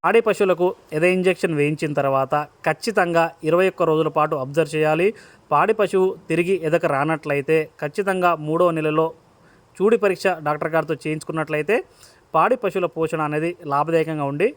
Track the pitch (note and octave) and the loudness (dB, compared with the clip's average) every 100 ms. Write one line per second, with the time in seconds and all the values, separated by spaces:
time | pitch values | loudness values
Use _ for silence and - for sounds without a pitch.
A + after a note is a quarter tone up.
0 | E3 A3+ A3+ F#3+ G3+ E3+ F3+ - _ D3+ | 4 2 2 0 2 2 0 -2 _ 0
1 | F3 F#3 F#3 F3 F#3 D3+ D3 D3+ D#3 D3 | 2 2 0 0 -2 0 0 0 -2 0
2 | C#3 C3+ C3+ D3+ D3+ _ - D#3 - G3+ | 0 0 0 -2 -4 _ -4 -2 -2 0
3 | F3 E3+ E3 - D#3 E3+ F#3 - E3 D#3 | 2 2 0 -2 0 2 2 2 0 2
4 | D#3 D3+ D3+ D3+ C3 C#3+ D3+ D#3 D3+ D#3+ | 0 0 0 -2 -2 -2 0 0 0 2
5 | F#3+ A3+ - - _ D3 F#3+ G#3+ G3 G3 | 0 -2 -20 -20 _ 2 2 2 0 2
6 | F#3 - - D#3+ F3 F#3+ D#3+ E3 D#3+ C#3 | 0 -2 -4 -2 0 0 0 0 0 0
7 | D3+ D#3 D3+ C#3+ C3+ D#3+ D#3 - D3+ D3 | 0 -2 -2 -4 2 0 0 -8 -8 -4
8 | G3 F#3 F3+ D#3+ D3+ D#3+ F3+ E3 D#3 D#3 | -2 0 0 -2 -4 0 0 0 -2 0
9 | D#3+ - _ _ _ _ _ - G3 A3+ | -2 -4 _ _ _ _ _ -2 2 2
10 | G#3 F3+ G3 E3 D3 D3+ D#3+ D#3+ D#3 D#3 | 2 0 -2 -2 -2 -2 -2 -2 -2 -6
11 | D#3 D#3 - D#3+ D#3 D#3 D3+ A#3 - _ | -4 -6 -6 -6 -4 -4 0 -2 -2 _
12 | - _ _ D#3+ F#3+ B3 G3 F#3+ F3 - | -20 _ _ 0 2 0 -2 -2 -4 -2
13 | D#3+ D#3+ D3+ D3+ E3 F3 D#3 C#3 D3+ E3 | -4 -2 -2 -2 -4 -6 -4 -2 2 0
14 | D#3 D#3 C#3 C#3+ G#3 | 0 -4 -4 -2 -2